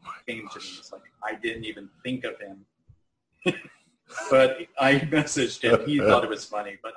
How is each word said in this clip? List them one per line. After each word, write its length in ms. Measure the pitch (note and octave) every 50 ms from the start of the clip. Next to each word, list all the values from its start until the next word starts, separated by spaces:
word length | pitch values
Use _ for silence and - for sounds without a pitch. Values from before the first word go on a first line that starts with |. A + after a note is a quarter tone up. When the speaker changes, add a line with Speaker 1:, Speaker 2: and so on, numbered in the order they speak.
| -
Speaker 1:
Oh 60 | -
my 240 | - - - - A#2
Speaker 2:
came 160 | A2 G#2+ G2+
to 100 | - -
me. 60 | -
Speaker 1:
gosh. 140 | - - -
Speaker 2:
It's 140 | - - -
like, 100 | - _ _ _ _ -
I 120 | G#2+ A2
didn't 300 | G#2+ A2+ A#2 A2+ A2+ A2+
even 240 | A2 G#2 G2+ G2+ G2 _ _ -
think 220 | B2+ B2+ B2+ -
of 160 | A2+ - -
him. 240 | G#2 G2 G2 G2 G2+ _ _ _ _ _ - _ _ _ _ _ _ _ _ _ -
<laughs> 100 | F3 - - - - _ _ _ _ _ _ _ - - - - -
But 300 | C3+ C3 C3+ C3 C3 - - - - -
I 140 | C3+ C3+ C#3 C#3
messaged 600 | C3 D3 D3+ D3+ D3 - - C#3+ B2+ A2+ - -
him. 260 | - A#2+ A#2 G#2+ A2
He 120 | C3+ D3 C#3+
thought 260 | G#2+ G#2+ G#2+ - -
it 60 | A2
was 120 | G#2+ G#2+ -
funny, 360 | - G#2 G#2 G#2 G2+ G2 - -
but 120 | A2+ A2+